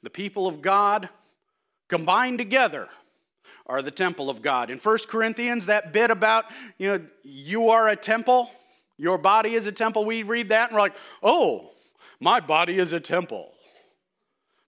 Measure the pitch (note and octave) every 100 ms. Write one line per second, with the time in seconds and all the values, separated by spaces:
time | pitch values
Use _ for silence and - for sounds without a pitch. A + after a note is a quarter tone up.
0 | - - G3 G3 F#3+ D3+ D3 G3 G3+ G#3
1 | F#3 _ _ _ _ _ _ _ _ F3
2 | E3 F#3+ B3+ B3 A3+ C4 A#3+ D3 F#2 -
3 | _ _ _ _ _ - - B2+ C#3 -
4 | F#3 E3 C#3 A#2+ B2+ C3 A#2 B2+ G#3 A3
5 | - A3+ A3+ A3 A#3+ A#3+ F3+ G#3+ G3 G3
6 | A#3 A3 G#3+ A3 A3 - B3 _ F#3+ G3
7 | D#3 _ C#3 C#3 C#3 G#3 A3+ A3+ A3 G#3
8 | - A3 A3+ B3+ A#3+ - _ _ _ _
9 | D#3 F#3 E3 G#3+ A3 A#3 G#3 G3 A3 A3
10 | G#3+ A3+ G#3 A#3 G#3+ G#3+ A#3 A3 G3+ -
11 | - - G3+ B3 G3 A2 - _ _ _
12 | - _ - A#3 D#3 D#3 E3+ F#3 F3+ E3
13 | - E3+ F3 G#2 D#2+ _ _ _ _ _
14 | _ _ _ _ _ _